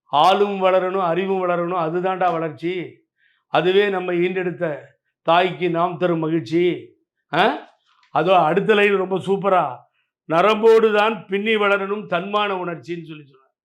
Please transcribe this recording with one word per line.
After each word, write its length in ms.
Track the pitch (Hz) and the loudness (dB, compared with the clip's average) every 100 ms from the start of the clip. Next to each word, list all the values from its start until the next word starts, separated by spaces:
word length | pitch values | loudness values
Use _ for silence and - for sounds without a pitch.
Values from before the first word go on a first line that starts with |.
ஆளும் 600 | _ 139 165 196 202 196 | _ 2 4 4 0 0
வளரணும், 360 | 185 185 185 190 | 2 2 0 -2
அறிவும் 480 | 180 170 190 190 180 | -2 -2 -2 -2 -2
வளரணும், 280 | 175 170 185 | -2 -2 -4
அதுதான்டா 560 | 160 175 180 185 180 | -4 -4 -4 -2 -2
வளர்ச்சி. 720 | 165 160 139 165 185 147 - _ _ _ _ _ | -2 -6 -6 -8 -8 -10 -16 _ _ _ _ _
அதுவே 420 | - 175 190 208 | -2 2 2 2
நம்ம 240 | 190 180 | -2 -4
ஈண்டெடுத்த 680 | 175 180 185 180 147 170 139 123 _ _ _ | -2 -2 -2 -4 -4 -6 -6 -12 _ _ _
தாய்க்கு 480 | - 170 185 147 175 | 0 2 2 -2 -4
நாம் 280 | 165 180 170 | -2 -2 -2
தரும் 200 | 180 170 | -2 -2
மகிழ்ச்சி. 760 | 156 165 131 165 175 147 117 _ _ _ _ | -2 -4 -2 0 0 -2 -10 _ _ _ _
ஆ? 360 | 160 208 302 - _ _ _ _ | 0 2 0 -10 _ _ _ _
அதோ 260 | - 165 196 | -2 2 4
அடுத்த 380 | 156 175 185 | 4 0 2
லைன் 220 | 214 208 196 | 2 4 2
ரொம்ப 220 | 185 185 | -2 -4
சூப்பரா, 580 | 170 196 196 185 151 123 _ _ _ _ - | -2 -2 2 0 0 -6 _ _ _ _ -4
"நரம்போடு 680 | 160 190 214 226 226 220 208 | 2 2 4 6 6 6 2
தான் 300 | 208 220 - | 0 -2 -6
பின்னி 300 | 196 214 220 | -4 0 2
வளரணும் 500 | 202 202 196 208 175 | 2 0 -2 -6 -4
தன்மான 460 | 175 190 208 208 | -4 -2 -4 -2
உணர்ச்சின்னு" 500 | 190 175 165 127 175 | -4 -6 -8 -10 -12
சொல்லி 200 | 156 156 139 | -12 -18 -20
சொன்னார் 280 | 139 _ _ | _ _ _